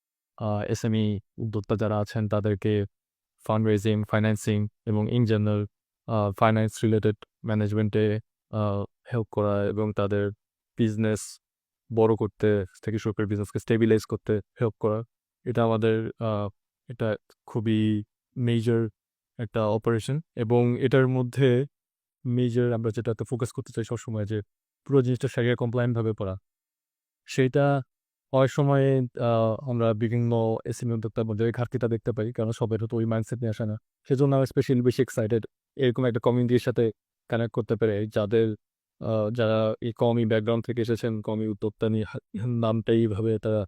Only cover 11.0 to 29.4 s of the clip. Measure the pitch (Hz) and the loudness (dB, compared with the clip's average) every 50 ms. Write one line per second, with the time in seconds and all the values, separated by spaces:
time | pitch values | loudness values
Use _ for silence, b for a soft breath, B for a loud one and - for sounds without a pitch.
11 | 113 107 107 101 - - - - _ _ _ _ _ _ _ _ _ - 120 110 | 0 0 0 -2 -4 -10 -16 -20 _ _ _ _ _ _ _ _ _ -6 0 2
12 | 110 110 113 104 113 104 - - - 107 104 104 95 90 _ - - - 104 110 | 4 4 4 2 0 -4 -4 0 0 2 2 2 0 -4 _ -12 -8 -6 -4 -4
13 | - 113 104 - 110 101 104 101 104 - - 113 - - 120 110 113 120 127 110 | -4 -4 -4 -2 -2 -2 -2 -4 -4 -4 -6 -8 -2 0 2 4 4 4 4 4
14 | - - - 104 _ - 107 107 - _ _ - 127 113 107 _ - 110 107 110 | 2 -2 -8 -8 _ -2 -4 -4 -4 _ _ -4 -4 -4 -2 _ -2 -2 -2 -2
15 | 117 - _ _ _ _ _ _ - - 117 120 117 113 113 110 107 113 110 110 | -4 -8 _ _ _ _ _ _ -8 -6 -2 0 2 2 2 2 2 2 2 2
16 | 113 - - - 117 113 107 101 104 101 - _ _ _ _ _ _ - 127 - | -2 -4 -6 -6 -4 -2 -2 -2 -4 -6 -8 _ _ _ _ _ _ -14 -8 -4
17 | 123 110 107 - _ _ _ _ _ - - 123 107 113 110 110 107 107 107 104 | -2 -2 -2 -4 _ _ _ _ _ -8 -6 -4 0 2 2 2 2 2 0 0
18 | 104 _ _ _ _ _ - - 123 120 117 117 110 120 117 117 113 110 - _ | -4 _ _ _ _ _ -6 -2 0 0 2 2 2 2 2 2 2 -2 -4 _
19 | _ _ _ _ _ _ _ - 123 107 - 117 110 107 104 110 - - 117 113 | _ _ _ _ _ _ _ -12 -10 -6 -4 -2 0 0 0 0 0 0 0 0
20 | 110 - 131 151 165 _ - - 120 110 123 120 120 120 120 117 123 131 113 135 | 0 -2 -6 -6 -6 _ -6 -6 -2 2 4 4 4 4 2 0 0 2 4 4
21 | 131 127 127 127 127 123 120 131 139 131 120 120 139 143 _ _ _ _ _ _ | 4 4 2 0 -2 -2 0 2 2 4 4 2 0 -2 _ _ _ _ _ _
22 | _ _ _ _ - 131 120 123 123 123 113 123 123 120 120 113 113 113 107 - | _ _ _ _ -6 -2 0 0 0 0 2 2 0 2 0 0 -2 -2 -4 -4
23 | 110 - 113 - 113 - - 117 123 117 - - 120 - - - 113 - 123 113 | -4 -4 -4 -4 -4 -6 -4 -4 -4 -6 -6 -8 -10 -10 -6 -8 -6 -6 -6 -10
24 | - - 113 107 104 98 110 107 104 _ _ _ _ _ _ _ _ - 135 139 | -8 -8 -6 -6 -4 -4 -4 -6 -6 _ _ _ _ _ _ _ _ 2 2 2
25 | 127 123 127 117 - 127 - - 120 117 123 117 123 120 113 123 120 120 120 113 | 4 4 0 -2 -2 -4 -2 0 0 0 0 0 -2 -2 -2 0 0 0 0 0
26 | 113 110 107 - 110 95 92 98 _ _ _ _ _ _ _ _ _ _ _ _ | 0 -2 -2 -2 -4 -6 -6 -8 _ _ _ _ _ _ _ _ _ _ _ _
27 | _ _ _ _ _ - - - 131 131 123 143 139 143 143 139 131 _ _ _ | _ _ _ _ _ -8 0 0 2 2 2 2 2 2 2 0 -2 _ _ _
28 | _ _ _ _ _ _ - 131 135 131 - - 143 139 139 139 135 135 135 131 | _ _ _ _ _ _ 2 4 4 4 4 2 2 4 4 4 4 4 4 2
29 | 127 123 - - 127 117 117 113 | 0 -2 -4 -2 0 0 2 2